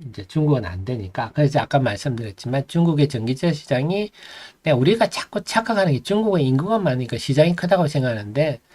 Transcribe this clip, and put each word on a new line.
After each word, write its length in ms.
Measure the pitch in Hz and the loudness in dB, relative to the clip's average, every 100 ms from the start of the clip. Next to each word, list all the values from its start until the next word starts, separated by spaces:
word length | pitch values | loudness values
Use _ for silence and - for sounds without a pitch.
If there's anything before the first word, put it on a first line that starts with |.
| 139 | -14
이제 160 | 104 | -14
중국은 400 | 98 156 151 139 | -6 0 2 2
안 220 | 98 90 95 | 0 -8 -6
되니까. 460 | 123 95 - 117 | -6 -6 -6 -4
그래서 260 | - 147 143 | 2 2 2
아까 180 | - 143 | 0 0
말씀드렸지만 920 | 127 101 - 117 110 95 120 135 135 | 0 -2 -4 -4 -6 -8 -4 -4 -2
중국의 400 | 170 170 147 143 | 2 2 4 2
전기차 440 | 120 113 131 175 | 0 -4 -2 -2
시장이, 580 | 147 - 127 147 196 208 - - - - _ | -2 -2 -2 0 -2 -4 -10 -20 -20 -20 _
네, 80 | 165 | 0
우리가 400 | 131 139 226 214 | 2 4 4 0
자꾸 340 | - - 208 | -2 -8 -8
착각하는 480 | - 226 233 214 190 | -2 -4 0 2 2
게 100 | 127 | 0
중국은 380 | - 202 220 180 | 0 0 2 2
인구가 380 | 135 131 180 220 | 2 2 2 0
많으니까 400 | 175 127 123 117 | 0 -2 -4 -6
시장이 360 | - 143 170 | -2 4 4
크다고 320 | 175 180 185 170 | 2 2 2 2
생각하는데, 720 | 147 127 113 104 120 156 139 _ | 0 -2 -2 -4 -2 0 -2 _